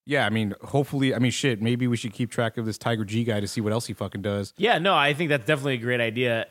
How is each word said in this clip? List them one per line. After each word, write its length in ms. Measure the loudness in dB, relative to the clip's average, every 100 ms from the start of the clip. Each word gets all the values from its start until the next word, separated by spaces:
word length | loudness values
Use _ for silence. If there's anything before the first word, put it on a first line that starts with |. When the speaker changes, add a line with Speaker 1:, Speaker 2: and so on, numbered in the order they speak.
Speaker 1:
yeah, 200 | -2 0
I 40 | 2
mean, 240 | 2 -2 -4
hopefully, 500 | -2 -2 0 0 0
I 40 | 2
mean, 120 | 0
shit, 300 | 2 0 0
maybe 260 | 0 0 0
we 80 | 0
should 160 | -4
keep 160 | -4 -4
track 260 | 0 -2 -2
of 80 |
this 120 | -6 -4
Tiger 280 | -2 -2
G 180 | 0 0
guy 160 | 0 0
to 80 | -2
see 140 | -2
what 100 | 0
else 120 | -2 -4
he 60 |
fucking 280 | -6 -8 -4
does. 320 | -4 -4 -4 -2
Speaker 2:
Yeah, 200 | 2 2
no, 140 | 4
I 180 | 4 4
think 160 | 2 0
that's 160 | 0
definitely 300 | 2 0 0
a 20 | -2
great 220 | 0 0
idea. 440 | 0 0 0 0 -2